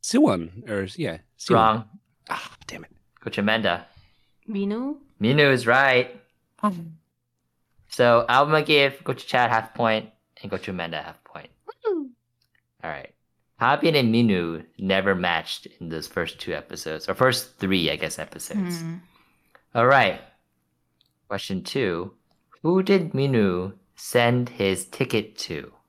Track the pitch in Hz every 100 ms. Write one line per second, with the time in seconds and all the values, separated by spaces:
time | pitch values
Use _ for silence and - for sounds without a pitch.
0 | - 240 285 95 82 95 214 104 95 -
1 | 139 82 _ _ - 113 110 110 110 -
2 | _ _ _ - - - - - - _
3 | _ _ - 104 104 113 104 85 - _
4 | _ _ _ _ - 202 196 214 269 302
5 | _ _ 107 147 143 131 117 123 139 123
6 | 131 - _ _ _ _ 214 180 165 160
7 | _ _ _ _ _ _ _ _ _ -
8 | 120 120 - 123 147 156 151 151 139 135
9 | - 131 - 135 120 117 113 - 117 110
10 | 107 _ _ _ 98 95 - 92 85 80
11 | 73 - _ - - _ - - 466 359
12 | 269 240 _ _ _ _ _ _ 80 73
13 | - _ _ _ _ _ 117 147 165 156
14 | 120 113 117 95 85 80 - - 98 95
15 | 98 92 90 82 - - - _ 85 80
16 | 76 - 82 - - 76 - - - 78
17 | - 95 131 123 - _ 95 95 80 76
18 | 80 - 78 82 - 208 180 175 165 170
19 | - _ _ _ _ _ _ 120 120 135
20 | 107 - - _ _ _ _ _ _ _
21 | _ _ _ 98 - 95 - 139 110 85
22 | 92 _ _ _ _ _ 156 185 190 196
23 | 160 131 139 123 101 90 92 101 _ -
24 | - 127 120 123 120 - 98 92 - -
25 | - 110 107 - - 80 55 _